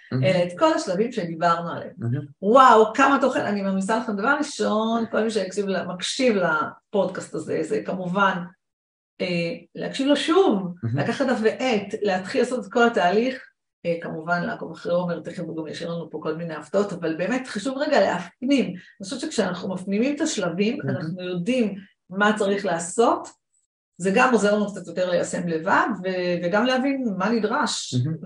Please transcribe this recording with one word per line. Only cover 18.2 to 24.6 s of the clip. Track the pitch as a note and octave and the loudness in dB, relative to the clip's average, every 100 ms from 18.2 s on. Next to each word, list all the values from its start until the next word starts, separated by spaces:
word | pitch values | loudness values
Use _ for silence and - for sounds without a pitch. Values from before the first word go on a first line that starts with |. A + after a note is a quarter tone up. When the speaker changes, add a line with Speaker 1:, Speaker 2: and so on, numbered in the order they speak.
| - _ B3+ C#4 F#3 | -6 _ 0 2 0
Speaker 2:
אני | - - _ | -4 -14 _
חושבת | G3 B3+ | -10 -8
שכשאנחנו | D#4+ - F#3+ F3 F#3+ | -6 -2 -2 -2 -6
מפנימים | F3+ - G3+ C4 C#4+ | -8 -4 0 0 0
את | |
השלבים, | E4 - F3+ E3+ G#3 C4+ | -2 -2 -2 0 0 0
Speaker 1:
מהמם. | C3+ B2+ | -4 -4
Speaker 2:
אנחנו | D#3 F3+ | -4 -6
יודעים | F3+ F3+ F3 B3+ G#3+ F#3+ - _ _ | -6 -4 -2 0 0 -2 -14 _ _
מה | F#3+ G#3 G#3+ | 0 2 2
צריך | G3 G3+ G3 | 0 0 0
לעשות, | E3+ - - B3 F4 - - _ _ _ _ _ _ | -2 -4 2 2 2 -4 -20 _ _ _ _ _ _
זה | F3+ G#3 | 0 4
גם | C4 | 4
עוזר | A3+ G3+ | 6 4
לנו | G#3 | 2